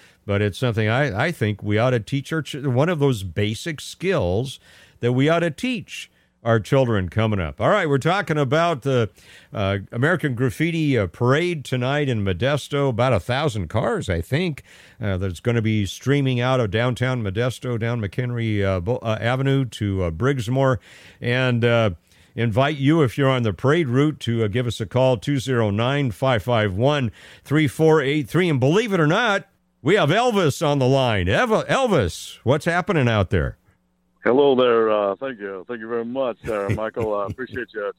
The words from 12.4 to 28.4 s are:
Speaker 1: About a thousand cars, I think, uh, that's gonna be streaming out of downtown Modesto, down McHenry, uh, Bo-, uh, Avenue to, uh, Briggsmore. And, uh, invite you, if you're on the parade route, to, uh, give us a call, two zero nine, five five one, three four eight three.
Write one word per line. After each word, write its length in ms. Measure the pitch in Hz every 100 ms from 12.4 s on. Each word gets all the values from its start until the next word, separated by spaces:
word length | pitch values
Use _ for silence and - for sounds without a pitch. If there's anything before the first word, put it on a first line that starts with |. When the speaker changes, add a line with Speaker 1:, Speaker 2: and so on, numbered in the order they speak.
| 127 143 - 147 139
Speaker 1:
About 240 | 113 127
a 80 | 110
thousand 480 | - 127 151 107 85
cars, 400 | 107 196 220 95
I 140 | 85
think, 420 | - 139 185 143 - - - -
uh, 160 | 107 92
that's 240 | 98 85
gonna 200 | 120 117
be 240 | 110 107 95
streaming 540 | - 127 143 135 123
out 220 | 123 131
of 100 | 113
downtown 500 | 101 123 123 127 127
Modesto, 560 | 104 95 123 - 127 117
down 220 | 117 120
McHenry, 640 | 101 - 123 120 113 104
uh, 160 | 98 95
Bo-, 200 | 87 123
uh, 160 | 113 110
Avenue 460 | 117 131 135 135 127
to, 380 | - 101 95
uh, 80 | 90
Briggsmore. 680 | 80 127 139 107 131 135 127 - - - -
And, 460 | 120 123 127 120 120
uh, 240 | 117 110 87 _ _ _ -
invite 420 | 117 104 139 151
you, 240 | 135 165
if 160 | 131 -
you're 120 | 135
on 140 | 131
the 80 | 117
parade 380 | 87 127 160 143
route, 320 | 123 151 143
to, 240 | - 117 107
uh, 20 |
give 180 | 117 120
us 140 | -
a 60 | 104
call, 320 | 123 131 120
two 220 | - 143
zero 320 | 131 123 110
nine, 380 | 101 120 143 135
five 300 | 104 131 117
five 320 | 123 117 107
one, 380 | 92 131 147 120 - - -
three 240 | - 147 151
four 340 | - 160 156
eight 280 | 131 151 131
three. 180 | 151